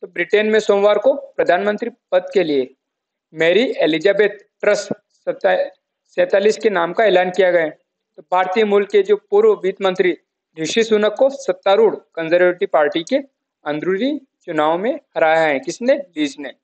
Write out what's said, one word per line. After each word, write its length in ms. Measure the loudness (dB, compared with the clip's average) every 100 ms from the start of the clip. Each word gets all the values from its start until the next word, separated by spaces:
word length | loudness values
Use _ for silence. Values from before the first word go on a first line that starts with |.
तो 60 | -14
ब्रिटेन 420 | -8 -2 0 2
में 100 | 0
सोमवार 380 | 2 2 2 2
को 160 | 2
प्रधानमंत्री 760 | 0 -4 -6 0 0 0 -4 -8 -12 _
पद 180 | -4 -2
के 100 | -2
लिए 320 | 0 0 -2 _ _ _ _ _ _
मैरी 400 | -2 2 2 0 0
एलिजाबेथ 520 | 0 0 0 2 0
ट्रस 600 | -2 _ _ -2 -2 -4 -12 _
सत्ता-, 560 | _ -10 -4 -2 0 -2 _ _ _ _
सैंतालीस 520 | -4 0 2 2 2
के 120 | 0
नाम 240 | 0 -2
का 120 | 0 2
ऐलान 240 | 2 0
किया 200 | 2 2
गया 100 | 2
है। 160 | -2 -6 _ _ _ _
तो 80 | -4
भारतीय 320 | -2 0 0 0
मूल 200 | 0 2
के 160 | 0
जो 120 | 2 0
पूर्व 380 | _ 2 4 2
वित्त 180 | -2 -2
मंत्री 360 | -4 0 -2 -2 _ _ _ -10
ऋषि 260 | -4 -2
सुनक 320 | 2 2 0 2
को 100 | 0
सत्तारूढ़ 680 | 0 -6 -4 0 4 2 0
कंजर्वेटिव 760 | _ -10 -2 2 2 0 -2
पार्टी 300 | 0 0 -2
के 140 | -2 -4 -4 _ _ _ -8
अंदरूनी 560 | -6 -4 -2 -2 -4 _ _
चुनाव 360 | -10 -2 0 0
में 180 | -4 -6 _ -6
हराया 260 | -2 0
है। 180 | 0 -2
किसने? 340 | -6 -8 -2
लीज 420 | -2 -4 -6 -6 -6
ने। 140 | -16 -18